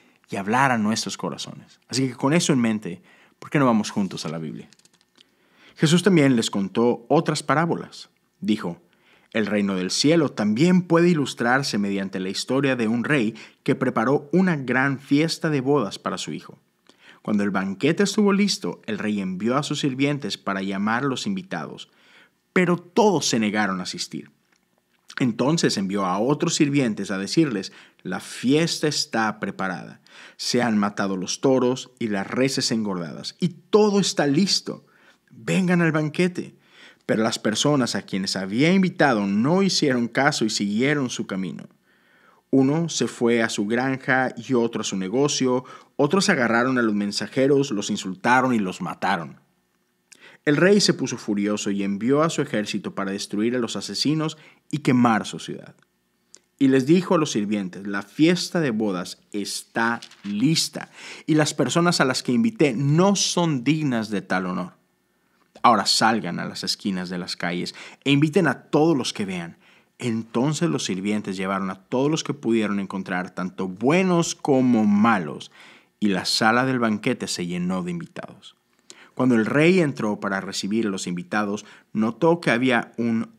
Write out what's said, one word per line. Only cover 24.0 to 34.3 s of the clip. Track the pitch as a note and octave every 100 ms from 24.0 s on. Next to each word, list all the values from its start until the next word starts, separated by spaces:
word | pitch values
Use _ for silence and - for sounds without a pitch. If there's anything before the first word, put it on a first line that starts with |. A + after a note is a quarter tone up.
| - B1+ - _ _ _ _ _ _ _ - -
Entonces | C3 G#2+ B2+ E3 C3+ A2+
envió | F#2+ G2+ F#2+
a | F#2+
otros | A#2+ D3 E3+
sirvientes | - C#3+ C#3+ B2 G#2+ G2
a | F#2+
decirles, | G2 E3 D#3 G2+ - - - _
'La | F2+ F#2
fiesta | - - A#2 D3+ E3 - D3+
está | D3 - A2+ A2 G#2
preparada. | G2 F#2+ F#2+ D#2+ A1 - _ - - -
Se | - A#2+
han | A#2+ G#2+
matado | G2+ G2+ G2+ F#2+
los | F#2 -
toros | C3+ C3 B2 B2+ - -
y | A#2
las | G2 F#2+
reses | A2 C3+ C3+ -
engordadas, | A2+ G#2 F#2 D#2+ A#1 - -
y | F3+
todo | - _ G#3+ G#3+ G3+
está | - -
listo. | C#3+